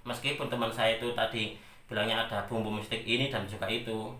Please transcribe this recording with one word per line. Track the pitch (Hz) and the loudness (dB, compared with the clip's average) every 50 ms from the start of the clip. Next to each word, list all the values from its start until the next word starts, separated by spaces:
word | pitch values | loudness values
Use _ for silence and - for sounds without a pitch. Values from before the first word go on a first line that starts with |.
| - | -8
Meskipun | 123 120 117 - 139 147 147 139 120 127 | -6 -6 -2 -2 -2 -2 0 -2 0 0
teman | 120 117 113 | 2 0 2
saya | 113 120 113 113 113 113 | 2 4 4 4 4 4
itu | 120 120 117 | 0 0 2
tadi | 113 110 110 - 113 110 104 - - - - - - - - | 2 2 2 2 0 -2 -2 -4 -8 -16 -18 -20 -18 -10 -4
bilangnya | 110 107 107 110 110 113 113 - | 0 0 2 2 2 2 2 0
ada | 110 101 101 | 0 -2 -2
bumbu | - 117 113 107 104 | 0 0 0 0 0
mistik | 107 104 101 - - - - | -2 -2 -4 -4 -4 -4 0
ini | - 117 123 135 - 117 | 2 2 4 2 2 0
dan | 110 95 95 | -2 -2 -2
juga | 104 104 98 | -4 -4 -2
itu, | 110 113 110 - 113 113 110 107 110 - - | 0 0 0 -2 -2 -2 -2 -4 -6 -8 -12